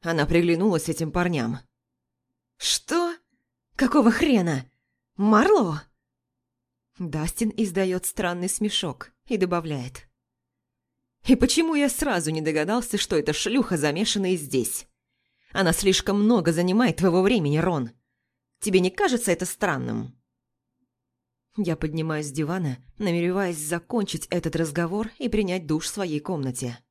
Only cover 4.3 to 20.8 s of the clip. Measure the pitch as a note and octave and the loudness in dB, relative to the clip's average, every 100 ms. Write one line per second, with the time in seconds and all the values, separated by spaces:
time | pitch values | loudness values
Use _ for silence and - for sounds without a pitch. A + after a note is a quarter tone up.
4.3 | A#3+ E3+ D#3 - _ _ _ _ - G#3 | 4 2 -2 -6 _ _ _ _ -2 4
5.3 | G#3+ D#4+ G#4 G3 D#3 - _ _ _ _ | 6 6 4 4 -4 -10 _ _ _ _
6.3 | _ _ _ _ _ _ _ F3 D#3 D#3+ | _ _ _ _ _ _ _ -8 -4 -4
7.3 | - A3 - G#3 F3 F#3+ F3+ - - F#3 | -2 -2 0 -2 0 0 -2 -4 -4 -2
8.3 | F3 F3+ - G#3+ - F3 - - _ - | -2 -4 -2 -2 -2 -4 -8 -16 _ -6
9.3 | G#3+ F3+ F3 E3 C#3+ B2+ B2+ - _ _ | -2 0 0 -4 -8 -8 -14 -20 _ _
10.3 | _ _ _ _ _ _ _ _ _ - | _ _ _ _ _ _ _ _ _ 2
11.3 | C4 C4 - E4 D4+ C#4+ - C#4+ F#3+ D#3 | 4 4 2 2 2 0 0 -2 -2 -2
12.3 | D#3 D#3 D#3 D#3 A#3 A#3+ G3+ - E3 D3 | -2 0 0 0 -2 -2 -4 0 0 0
13.3 | D#3+ G#3 B3 - F3 D3 D3+ A3 G#3 F#3+ | -2 0 0 0 0 0 0 -2 0 0
14.3 | F#3 C#3 C3 A2+ - - _ _ _ _ | -2 -2 -2 -2 -6 -12 _ _ _ _
15.3 | _ _ - F#3 F3 G3 F#3 - G3+ G#3 | _ _ 0 0 2 2 2 0 2 4
16.3 | A#3 E3 D#3+ F3+ G3 F#3+ - F#3 F3 F#3+ | 4 2 0 2 2 2 2 2 4 4
17.3 | A#3 D3 D3+ E3+ D#3+ A#2 _ _ _ _ | 2 2 0 0 -2 -6 _ _ _ _
18.3 | _ _ _ - F#3 F3+ F#3 G4 B3 A#3 | _ _ _ 2 4 4 2 0 0 0
19.3 | E3+ F3+ - G3 C#3+ B2 A2+ B2+ - _ | -2 -2 -4 -2 -2 -4 -6 -8 -14 _
20.3 | _ _ _ _ _ | _ _ _ _ _